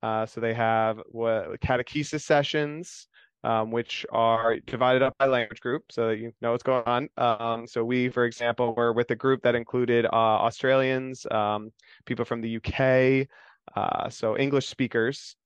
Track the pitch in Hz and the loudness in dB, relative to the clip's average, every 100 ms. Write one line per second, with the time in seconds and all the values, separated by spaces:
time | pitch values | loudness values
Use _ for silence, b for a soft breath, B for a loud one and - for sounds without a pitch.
0 | 110 110 110 - 113 113 113 113 110 110 | -2 -4 -4 -4 -4 0 2 2 0 -2
1 | - 113 113 110 85 95 - 127 127 151 | -8 -6 -2 -2 -4 -6 -2 -2 -2 -6
2 | 143 156 - 151 143 151 147 151 175 - | -4 -6 2 2 2 -2 -4 -8 -14 -18
3 | - b b _ - 113 110 113 117 - | -20 b b _ -2 0 0 -2 -4 -8
4 | - 110 113 113 113 113 - 117 127 127 | -6 0 2 4 2 0 -4 0 4 4
5 | 131 - 139 127 113 117 - 139 - - | 2 2 2 2 -2 -6 -6 -6 -6 -4
6 | 113 110 117 - 117 120 - 131 117 120 | -2 -2 -6 -6 -2 -2 0 0 2 -2
7 | 143 - 123 110 117 113 117 - 113 123 | -2 -2 0 0 -2 -4 -4 -4 0 0
8 | 123 123 120 113 120 117 120 117 120 117 | 0 0 0 0 -2 0 -2 0 0 2
9 | 120 113 131 131 123 120 117 123 120 120 | 0 0 0 2 2 2 0 -2 2 2
10 | 113 113 113 107 113 - 131 135 131 131 | 4 2 2 4 2 0 2 2 2 -2
11 | 131 131 - 110 104 104 107 _ b b | -4 -10 -4 -2 0 -2 -6 _ b b
12 | - 117 120 120 113 113 - - 131 131 | -8 -6 -4 -4 -4 -6 -6 0 4 4
13 | 131 135 135 B B B - - 101 50 | 6 4 0 B B B -12 -6 -2 -2
14 | - - 113 107 135 139 131 - 127 117 | -4 -4 -4 0 0 0 -2 -4 -2 0
15 | 113 139 - - | 0 -2 -12 -20